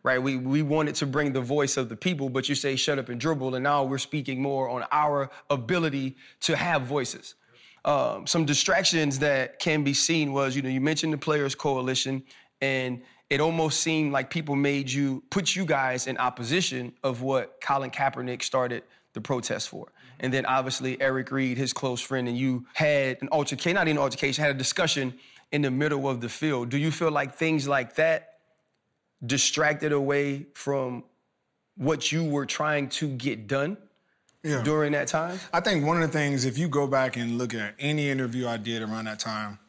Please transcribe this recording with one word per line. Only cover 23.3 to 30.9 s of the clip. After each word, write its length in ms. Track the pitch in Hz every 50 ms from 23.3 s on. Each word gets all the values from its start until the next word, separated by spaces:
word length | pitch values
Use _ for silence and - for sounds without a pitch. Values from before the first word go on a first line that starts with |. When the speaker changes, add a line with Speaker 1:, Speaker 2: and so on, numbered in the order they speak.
Speaker 1:
altercation, 440 | - 151 139 - 139 127 - 175 180
not 120 | 202 175
even 100 | 160 151
an 60 | 147 139
altercation, 400 | 131 117 - - 139 131 147 151
had 120 | 147 135
a 20 |
discussion 560 | 135 131 - - - 180 156 - 143 135 127 123 - - - - - _ _
in 100 | - 147
the 80 | 143 135
middle 400 | 127 135 147 151 151 139 135 139
of 120 | 135 123
the 80 | 120 110
field. 400 | - - 156 156 143 123 120 120
Do 80 | 131
you 140 | 143 151 160
feel 200 | 151 - 170 160
like 240 | 151 143 139 131 -
things 320 | - 165 160 160 151 135
like 280 | 139 143 135 123 - -
that 420 | - 156 165 160 156 - - - _ _ _ _ _ _ _ _ _ _ _ _ _ _ _ _ _ 123
distracted 680 | 120 139 135 - - - 151 156 151 151 147 151 151
away 540 | 147 143 139 139 143 143 143 143 139 139 - - _
from 500 | - - 143 139 139 131 127